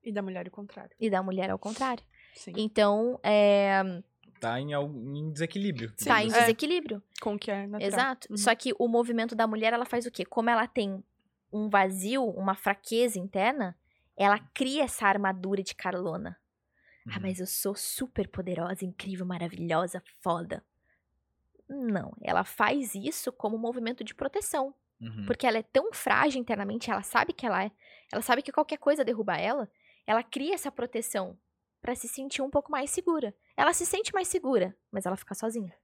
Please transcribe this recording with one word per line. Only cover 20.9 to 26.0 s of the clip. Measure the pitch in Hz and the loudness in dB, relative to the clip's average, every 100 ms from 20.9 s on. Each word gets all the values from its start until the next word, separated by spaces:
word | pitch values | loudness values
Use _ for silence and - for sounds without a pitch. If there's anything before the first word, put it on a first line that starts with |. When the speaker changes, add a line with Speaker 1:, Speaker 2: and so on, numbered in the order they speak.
| _ _ _ _ _ _ _ _ | _ _ _ _ _ _ _ _
Speaker 2:
Não, | 277 240 196 - - | -6 -2 -2 -4 -10
ela | - - | -2 0
faz | 175 - 214 277 240 | 0 0 2 2 -2
isso | 196 240 - - | -6 -6 -6 -8
como | - 214 226 | -4 -4 -4
um | |
movimento | 233 247 226 247 | -4 -4 -6 -6
de | 220 | -10
proteção. | - 277 392 - 302 269 - _ _ | -6 -4 -4 -2 -2 -2 -6 _ _
Speaker 3:
Uhum. | 113 110 143 | -12 -8 -4
Speaker 2:
Porque | 233 254 | 0 2
ela | 220 | 0
é | |
tão | 220 269 392 | 2 0 0
frágil | - | -4